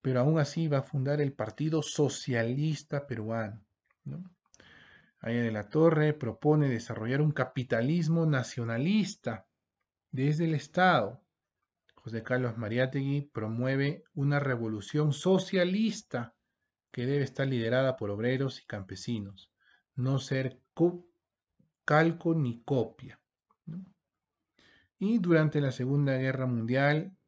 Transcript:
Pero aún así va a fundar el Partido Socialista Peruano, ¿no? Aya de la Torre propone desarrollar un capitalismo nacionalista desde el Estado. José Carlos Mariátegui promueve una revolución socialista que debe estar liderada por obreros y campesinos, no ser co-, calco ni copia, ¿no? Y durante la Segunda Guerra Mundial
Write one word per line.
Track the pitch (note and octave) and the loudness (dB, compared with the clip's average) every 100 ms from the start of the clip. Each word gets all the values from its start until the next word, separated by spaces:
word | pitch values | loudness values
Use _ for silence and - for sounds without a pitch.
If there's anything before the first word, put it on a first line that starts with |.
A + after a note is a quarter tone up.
Pero | - B2+ | 0 2
aún | C3 D#3+ | 4 4
así | D3 - E3 | 0 0 0
va | C#3 | 0
a | |
fundar | - C#3+ C3 D3 | -2 -2 0 0
el | C#3+ | 0
Partido | C#3 G#2+ - D3+ D#3+ | -2 -8 -4 -2 0
Socialista | D3+ - C#3+ - - A#2+ A2+ B2+ D#3 D3+ - D3 C#3+ | -2 0 0 0 -4 0 0 0 -2 -2 -4 -6 -6
Peruano, | A2+ G#2+ A2+ G#2+ A2 _ _ _ _ | -8 -4 -4 -4 -8 _ _ _ _
¿no? | - C#3+ F#3 _ _ _ - - - - _ _ | -14 -12 -14 _ _ _ -20 -20 -20 -20 _ _
Aya | - A#2+ | -6 -2
de | A#2 | -2
la | A2 G#2 | -4 -4
Torre | D#3 E3 D#3 D3+ | 4 4 4 2
propone | D3+ A2+ G#2 D3 D3+ C#3+ | 0 -4 -2 2 4 4
desarrollar | A#2 - A2 A2 C3+ | 0 -4 -8 -4 0
un | D3+ | 0
capitalismo | C#3+ B2+ - B2 A#2 A#2+ E3+ D#3 E3 D#3+ | 0 -4 -4 -2 0 2 0 2 2 2
nacionalista | C#3 A#2+ - A#2 A#2 D3 G#3+ F#3+ - - G#2+ _ _ _ _ _ _ _ | 0 -2 -6 -4 -2 0 2 0 -4 -8 -8 _ _ _ _ _ _ _
desde | B2+ C#3 D3+ E3 | -2 0 0 0
el | |
Estado. | D#3 - - F#3 D#3+ G2+ - _ _ _ _ _ _ _ | -2 -4 2 4 4 2 -6 _ _ _ _ _ _ _
José | _ - A2+ | _ -8 -8
Carlos | A2+ B2+ B2+ A2 | -2 -2 -2 -4
Mariátegui | A2 A#2 C3 C#3 C#3 C#3+ C#3+ | -4 0 0 0 -2 -2 -4
promueve | - A2 A2+ B2+ C3+ C#3 D#3 - | -6 -4 -2 0 0 0 -2 -10
una | - C#3 C#3+ | -2 0 2
revolución | C#3 B2 A2+ G#2+ G2+ D3+ D3+ | 0 -2 -2 -6 -4 0 0
socialista | C#3 F#3 F#3 F#3 F#3 F3+ F#3+ A3+ - - - B2 _ _ _ _ _ _ | 2 2 2 2 0 2 2 0 -2 -8 -8 -8 _ _ _ _ _ _
que | - | -6
debe | B2 C#3+ | -2 0
estar | C#3 - C3+ | -2 -2 0
liderada | C3 A2+ B2 C3 C3 | 0 2 2 2 0
por | G#2 | -4
obreros | G2+ A#2 B2+ C3+ - | -2 0 0 -2 -6
y | _ | _
campesinos, | G#2 F#2+ G2 - A#2 G2 F#2+ - _ _ _ _ | -12 -10 -12 -6 -6 -6 -14 -20 _ _ _ _
no | - B2+ C3+ | -6 -2 -2
ser | - C3+ C3 - _ | -2 -2 -2 -6 _
co-, | - E3+ F3 - _ _ _ _ _ _ _ | 0 0 0 -14 _ _ _ _ _ _ _
calco | - D3+ E3 E3 E3+ | 0 4 4 2 0
ni | E3 C3 A#2 | 0 0 -2
copia, | - C#3 A2+ - - - _ _ _ _ - | -2 0 0 -6 -20 -20 _ _ _ _ -14
¿no? | E3 F#3+ _ _ _ _ _ _ _ _ _ _ _ | -14 -14 _ _ _ _ _ _ _ _ _ _ _
Y | G3 A3+ | 0 2
durante | F3 E3 D#3 D3 | 4 6 6 2
la | C#3 | 0
Segunda | B2+ B2+ C#3+ C#3 C3 | -2 0 2 2 2
Guerra | C3 B2+ C3 | 0 0 0
Mundial | A#2+ A2+ B2+ C#3+ D3+ F#3+ - | -2 0 2 4 2 -2 -12